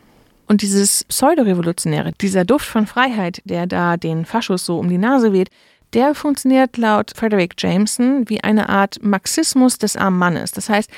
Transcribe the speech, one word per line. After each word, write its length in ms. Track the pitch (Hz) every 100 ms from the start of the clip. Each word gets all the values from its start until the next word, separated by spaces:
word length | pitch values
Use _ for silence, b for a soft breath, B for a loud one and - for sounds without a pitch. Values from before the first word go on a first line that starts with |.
| b b b b _
Und 120 | 208
dieses 420 | 202 196 202 -
Pseudorevolutionäre, 1080 | - - 269 330 220 180 170 175 170 151 160 -
dieser 240 | 196 190
Duft 220 | 180 285 -
von 220 | 233 214
Freiheit, 520 | - 262 220 175 175
der 240 | 190 175 180
da 280 | 180 175 170
den 280 | 165 160
Faschos 420 | 165 226 240 185 -
so 140 | 170
um 80 | 175
die 100 | 180
Nase 340 | 220 269 226
weht, 160 | 190 185 b b b b
der 200 | - 269 294
funktioniert 600 | 302 277 262 262 262 -
laut 360 | 226 208 208
Frederick 400 | - 226 208 175 -
Jameson 720 | 185 175 208 - 240 277 220
wie 140 | 214
eine 260 | - 214 -
Art 300 | 196 196 -
Marxismus 800 | 208 196 - - 320 262 254 -
des 180 | 208 -
armen 220 | 196 185
Mannes. 320 | 175 175 -
Das 180 | - -
heißt, 220 | 208 -